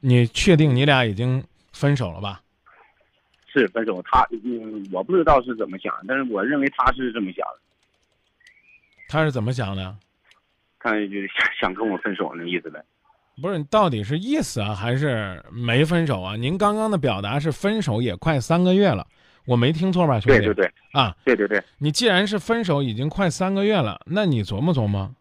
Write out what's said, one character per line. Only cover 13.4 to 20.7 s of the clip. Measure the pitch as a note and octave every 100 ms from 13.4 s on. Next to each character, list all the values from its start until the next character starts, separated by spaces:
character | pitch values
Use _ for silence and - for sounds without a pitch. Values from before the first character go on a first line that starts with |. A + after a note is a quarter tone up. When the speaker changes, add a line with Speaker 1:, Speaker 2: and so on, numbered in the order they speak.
Speaker 1:
不 | D#3+
是， | F#3
你 |
到 | D3 G#3+ F#3+
底 | A#2
是 | G#2 D3+
意 | G#3+ D4+
思 | - -
啊， | G2+
还 | G2+ A2+
是 | B2+ D3 A#2 G2+ F2+ -
没 | B2 A#2+ A#2+
分 | D#3 F3 D#3+
手 | G#2
啊？ | F#2 G#2+
您 | B2 F#3
刚 | G#3 G#3+
刚 | A3
的 | G3
表 | C3+ G2
达 | G2+ C3+
是 | D#3
分 | C#3 G3 A3
手 | D#3 A2
也 | A#2+ F2+
快 | E3 -
三 | - E3+
个 | F3+
月 | F#3+ G3+
了， | G#2 - _ _ _ -
我 | A#2+
没 | B2
听 | D#3 F#3
错 | F3+ E3
吧， | A#2
兄 | B2
弟？ | B2
Speaker 2:
对， | G2+
对， |
对。 | G2+ F#2